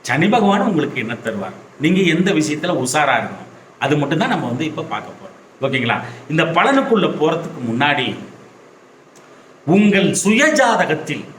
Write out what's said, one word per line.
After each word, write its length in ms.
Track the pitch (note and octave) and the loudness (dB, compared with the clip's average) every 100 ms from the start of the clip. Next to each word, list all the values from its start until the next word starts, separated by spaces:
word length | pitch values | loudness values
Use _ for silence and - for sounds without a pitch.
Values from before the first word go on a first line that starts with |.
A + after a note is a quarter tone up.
சனி 240 | - C3 F#3+ | -2 0 2
பகவான் 400 | A3+ G3+ G3+ G#3 | 4 2 2 0
உங்களுக்கு 340 | E3 B2 B2+ | 0 -2 -6
என்ன 120 | A2+ A#2 | -6 -6
தருவார், 320 | A2+ G#2 F#2 - - - | -6 -6 -8 -12 -20 -2
நீங்க 200 | D3+ F#3 F3+ | 0 2 2
எந்த 160 | D#3+ F#3+ | 2 2
விஷயத்துல 440 | D#3+ D3+ D3+ E3+ F3 | 0 0 -2 -2 -2
உஷாரா 380 | B2+ D3+ C#3+ A#2+ | -2 0 2 0
இருக்கணும், 320 | G2+ G2 - - - - | -2 -10 -18 -20 -20 -8
அது 160 | C3 D3 | -2 0
மட்டும்தான் 380 | C#3 D#3+ B3+ | 0 0 0
நம்ம 140 | F#3+ B2 | -2 -4
வந்து 140 | B2 D#3 | -4 -4
இப்ப 160 | - - | -6 -8
பார்க்க 260 | G#2 - - | -10 -10 -18
போறோம். 180 | - - - - | -20 -20 -20 -6
ஓகேங்களா? 360 | C3+ B2+ A#2 G#2+ - - - | -4 -2 0 -2 -4 -14 -2
இந்த 160 | D#3 D#3+ E3 | 0 2 2
பலனுக்குள்ள 520 | A#3 C4+ G#3+ A3 D#3 - | 4 2 2 2 2 2
போறதுக்கு 420 | D#3 D#3+ - - | 0 0 -6 -8
முன்னாடி 460 | A#2+ A#2 C#3+ C#3 A#2 F#2+ - - - - - - - - - - - - - - - | -4 0 2 0 -2 -6 -14 -20 -20 -20 -20 -20 -20 -20 -20 -20 -20 -20 -20 -12 2
உங்கள் 440 | F#3+ G#3 F#3+ E3+ B2+ | 4 6 4 2 0
சுய 260 | G3 A3 D#4 | 2 4 4
ஜாதகத்தில் 720 | D#4 C4 E4+ E3+ D3+ C#3+ B2+ - | 4 2 2 0 -2 -4 -10 -10